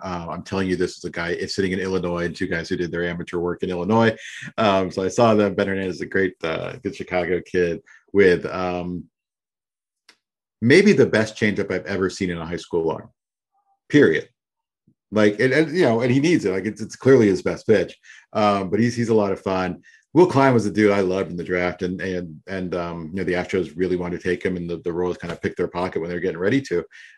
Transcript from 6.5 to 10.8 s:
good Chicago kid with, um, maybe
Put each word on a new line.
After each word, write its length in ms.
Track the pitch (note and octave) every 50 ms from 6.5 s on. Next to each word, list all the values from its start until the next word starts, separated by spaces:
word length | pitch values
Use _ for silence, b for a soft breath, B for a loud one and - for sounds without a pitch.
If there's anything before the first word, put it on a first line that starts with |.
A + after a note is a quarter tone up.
| E2 E2+ F2 F2 F2 - -
good 120 | G2 -
Chicago 460 | - G2 - F2+ F2+ F2 E2 F#2 F2
kid 400 | D#2+ - - F#2 F2 E2+ E2 D#2+ - b b b b b -
with, 320 | G2 G2+ F#2 F2 - -
um, 600 | - - F2+ F#2 F2+ F2+ F2 F2 F2 F2+ F2 E2+ - _ _ _ _ _ _ _ _ _ _ _ _ _ _ _ _ _ _ _ _ _ _ _ _ _ _ _ _ _ -
maybe 320 | A2 A#2+ C#3+ F#3